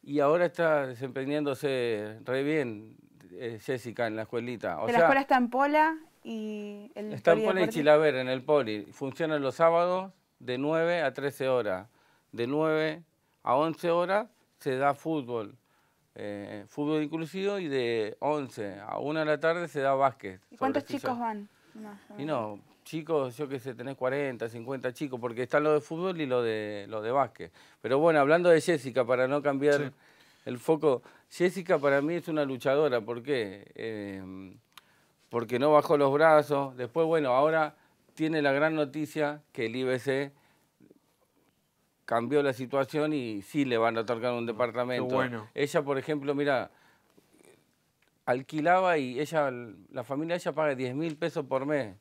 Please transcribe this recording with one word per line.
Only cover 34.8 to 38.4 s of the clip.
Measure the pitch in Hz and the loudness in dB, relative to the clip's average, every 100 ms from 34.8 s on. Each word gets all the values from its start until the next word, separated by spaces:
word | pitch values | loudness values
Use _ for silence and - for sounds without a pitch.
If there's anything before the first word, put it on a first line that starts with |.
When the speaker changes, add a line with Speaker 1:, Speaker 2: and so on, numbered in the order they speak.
| _ _ _ _ _ | _ _ _ _ _
Speaker 1:
porque | 117 113 120 | -6 -2 0
no | 147 | 6
bajó | 151 - 151 | 6 6 4
los | 139 | 4
brazos. | 143 160 156 131 139 139 127 | 6 8 6 6 -2 -2 -8
Después, | 120 165 160 | -6 -2 0
bueno, | 165 139 | 2 2
ahora | 127 151 160 151 - _ _ _ - | 4 4 2 0 -6 _ _ _ -4
tiene | 160 160 | -2 2